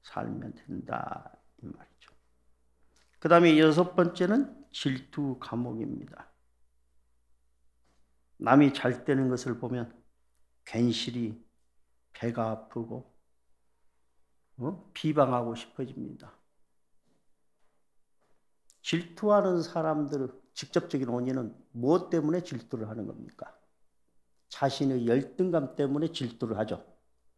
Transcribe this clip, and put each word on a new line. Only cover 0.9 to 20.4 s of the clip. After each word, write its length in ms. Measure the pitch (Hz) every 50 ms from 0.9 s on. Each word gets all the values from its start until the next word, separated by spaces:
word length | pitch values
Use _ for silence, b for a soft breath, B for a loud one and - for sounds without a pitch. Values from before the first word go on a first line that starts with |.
| - - - - - - - - - - _ _ _ -
이 40 | -
말이죠. 480 | - - - - _ _ _ - - _ _ _ _ _ _ _ _ _ _ _ _ _ _ _ _ _ _ _ _ _ -
그다음에 380 | - 156 170 170 175 165 156 156
여섯 360 | 160 156 151 170 180 175 -
번째는 720 | - 175 170 175 - 180 185 214 269 277 - - - - _
질투 680 | - - - 143 131 131 - - - 151 143 135 123 -
감옥입니다. 880 | - - 113 117 123 123 113 113 113 - - - - - - - - - _ _ _ _ _ _ _ _ _ _ _ _ _ _ _ _ _ _ _ _ _ _ _ _ _ _ _ - _ _ _ _ _ _ - _ _ _ _ _ _
남이 360 | - - 117 131 143 147 135 139
잘 320 | - - 123 120 120 -
되는 240 | - 139 135 131 127
것을 300 | 127 120 - 131 117 120
보면 360 | 127 117 123 123 117 117 - - _ _ _ _ _ _ _ _ - _ _ _ -
괜시리 800 | - - 113 120 120 113 - - - 117 123 117 107 113 - - _ _ _ _ _ _ _ _ _ _ _ _ _ -
배가 340 | - 117 117 113 120 113 110
아프고, 640 | 110 110 - - - 120 113 - 117 127 - _ _ - _ _ _ _ _ _ _ _ _ _ _ _ _ _ _ _ _ _ _ _ _ _ _ _ _ _ _
어? 320 | - 120 151 196 170 - - -
비방하고 640 | - - 156 143 151 139 127 127 123 120 117 117
싶어집니다. 760 | 117 - - - - 131 117 127 - 135 - - - - - - _ _ _ _ _ _ _ _ _ _ _ _ _ _ _ _ _ _ _ _ _ _ _ _ _ _ _ _ _ _ _ _ _ _ _ _ _ _ _ - _ _ _ _ _ _ - - _
질투하는 800 | - - 165 170 175 - - - 214 208 208 202 196 190 180 170
사람들 680 | 160 - - 165 156 156 151 151 147 139 151 139 131 127 - -